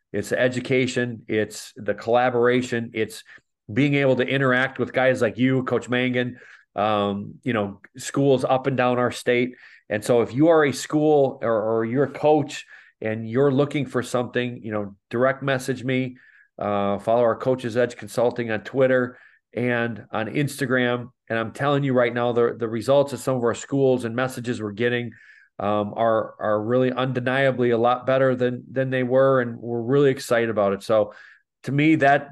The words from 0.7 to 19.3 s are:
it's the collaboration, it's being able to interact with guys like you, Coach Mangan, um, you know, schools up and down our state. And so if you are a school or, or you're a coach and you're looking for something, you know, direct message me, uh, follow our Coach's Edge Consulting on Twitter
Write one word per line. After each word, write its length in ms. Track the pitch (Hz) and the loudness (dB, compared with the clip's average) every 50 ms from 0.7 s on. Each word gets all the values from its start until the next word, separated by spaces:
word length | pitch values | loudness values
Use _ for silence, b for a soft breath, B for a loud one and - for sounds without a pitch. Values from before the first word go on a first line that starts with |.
| 135 131 131 120 - 127 123 120 113 107 - - | 0 0 0 0 -2 -4 -4 -4 -6 -10 -8 -4
it's 440 | 107 107 104 104 - - - - - | -2 -2 -2 -4 -6 -14 -18 -18 -16
the 160 | - 104 98 | -12 -6 -6
collaboration, 1000 | 101 101 - 113 117 123 123 127 120 120 120 123 123 127 123 123 123 117 117 113 - | -6 -4 -2 0 2 2 2 2 2 2 2 4 4 2 0 -2 -4 -4 -6 -4 -4
it's 300 | 110 110 104 - - - B B B B _ _ _ _ - | -4 -4 -4 -6 -14 -20 B B B B _ _ _ _ -6
being 240 | 104 127 143 147 143 | -2 0 2 2 2
able 220 | 139 139 131 127 | 2 2 2 2
to 100 | 123 131 | 2 0
interact 520 | 127 131 139 139 131 123 127 131 131 - - | 0 0 0 2 2 2 2 0 0 -2 -4
with 140 | 120 - | -4 -2
guys 280 | - 131 127 131 127 107 | 0 0 2 2 2 2
like 180 | 117 110 - 107 | 0 -2 0 2
you, 260 | 127 131 131 131 127 | 2 2 2 0 0
Coach 240 | - 123 113 - - | 0 -2 -2 -2 -2
Mangan, 500 | 123 123 127 127 123 123 123 123 120 B B B B B B B - | -2 -2 0 0 -2 -2 -4 -4 -6 B B B B B B B -4
um, 580 | - 104 107 107 104 101 101 101 101 104 104 101 - | -2 0 0 2 0 0 0 -2 -4 -6 -10 -14 -10
you 100 | - 135 | -6 -4
know, 280 | 113 107 101 98 95 - - - - | -2 -2 -2 -4 -6 -12 -20 -20 -18
schools 480 | 135 - - - 143 139 139 131 127 127 | -14 -10 -6 -2 0 2 4 4 2 2
up 220 | 123 131 127 - | 2 0 0 0
and 100 | 147 131 | -2 0
down 220 | 123 123 123 123 123 | 0 0 2 2 0
our 120 | 123 117 | 0 -2
state. 460 | 117 - - 127 123 123 127 123 - B B B B B B B | -2 -4 -2 0 2 2 0 -2 -4 B B B B B B B
And 140 | - 107 - | -6 -4 0
so 180 | - 123 120 | 2 2 2
if 100 | 110 101 | 2 0
you 160 | 113 131 156 170 | 0 2 4 4
are 160 | 170 156 151 | 6 4 4
a 80 | 139 | 2
school 640 | 127 - - - - 151 151 156 151 147 135 127 - - | 0 -4 -6 -2 -2 0 2 4 4 4 4 2 0 -4
or, 380 | - 113 113 107 107 110 113 113 | -4 -2 -2 0 0 0 0 0
or 40 | 113 | -2
you're 200 | 113 120 135 139 | 0 0 0 -2
a 60 | 131 | -2
coach 540 | - - - 147 156 151 - - - - - B B B B B B B | -2 0 2 2 4 2 2 -2 -8 -14 -16 B B B B B B B
and 280 | 110 110 110 113 113 110 | -6 -6 -6 -6 -6 -2
you're 240 | 113 131 139 143 | 0 2 2 2
looking 340 | 131 135 143 143 147 151 131 | 4 2 0 0 -2 -4 -4
for 160 | - - 127 | -4 -4 -6
something, 600 | 117 - - 123 123 117 - 123 123 123 120 - | -4 -2 -2 -4 -2 -2 -4 -4 -4 -4 -8 -10
you 80 | - 113 | -8 -6
know, 240 | 107 107 104 98 101 _ _ - | -6 -6 -6 -8 -12 _ _ -6
direct 320 | - 117 127 135 135 131 | -2 0 2 2 0 0
message 420 | 135 139 135 127 131 - 131 107 113 | -2 -2 -2 -2 -2 -4 -6 -4 -4
me, 320 | 135 131 127 131 127 - B B B B B B B B - | -2 -2 -2 -2 -4 -8 B B B B B B B B -6
uh, 400 | - 104 104 101 101 202 202 98 | -4 -2 -2 0 0 -2 -2 -2
follow 240 | - 113 113 120 | 0 0 2 2
our 140 | 120 113 110 | 4 2 2
Coach's 400 | - - 131 131 127 123 120 107 | 0 0 -2 -2 -2 -2 -4 -2
Edge 200 | 123 120 120 - | 0 -2 -2 -2
Consulting 540 | - 107 101 - 127 117 120 117 - 120 113 | -8 -14 -8 -2 0 0 0 0 -2 -4 -4
on 120 | 110 101 | -4 -4
Twitter 560 | - - - 135 131 127 127 127 123 123 B B B B | -6 -4 0 2 2 4 4 2 0 -2 B B B B